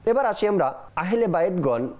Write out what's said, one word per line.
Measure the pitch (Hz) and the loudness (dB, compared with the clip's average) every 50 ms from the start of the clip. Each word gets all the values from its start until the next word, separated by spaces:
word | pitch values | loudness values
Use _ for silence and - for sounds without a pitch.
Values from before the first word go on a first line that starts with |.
| - | -2
এবার | 220 233 262 277 | 0 0 2 0
আসি | 233 202 - - 208 | 0 0 0 0 0
আমরা | 208 190 151 131 - - - - - | 2 2 2 0 -2 -6 -12 -12 -8
আহলে | - 170 185 220 233 233 202 | -6 -4 -2 0 0 0 0
বায়েতগণ, | 165 170 165 190 185 180 151 139 120 117 123 127 - | 2 2 0 0 0 0 0 0 0 0 -2 -4 -8